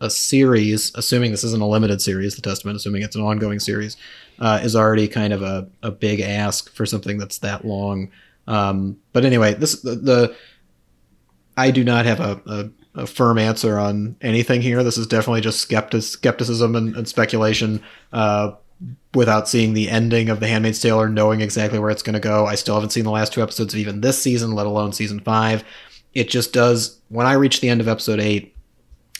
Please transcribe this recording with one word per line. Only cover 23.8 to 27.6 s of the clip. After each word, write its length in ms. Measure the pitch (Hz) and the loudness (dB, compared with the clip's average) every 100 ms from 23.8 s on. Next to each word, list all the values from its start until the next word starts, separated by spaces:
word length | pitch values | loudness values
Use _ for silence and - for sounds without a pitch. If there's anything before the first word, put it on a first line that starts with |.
even 220 | 104 101 | -6 -2
this 180 | 120 135 | 0 0
season, 300 | 139 123 113 | 0 0 -2
let 120 | 107 104 | -2 -2
alone 260 | 104 104 | -2 -2
season 280 | 101 107 104 | -4 -6 -6
five. 440 | 98 110 110 110 - - - - _ | -2 2 2 0 -4 -18 -20 -20 _
It 160 | 135 113 | -4 -2
just 240 | 127 117 | -2 0
does, 480 | 127 120 117 107 - _ | 2 4 2 -2 -10 _
when 180 | 113 123 | -2 2
I 60 | |
reached 280 | 139 139 - | 4 4 2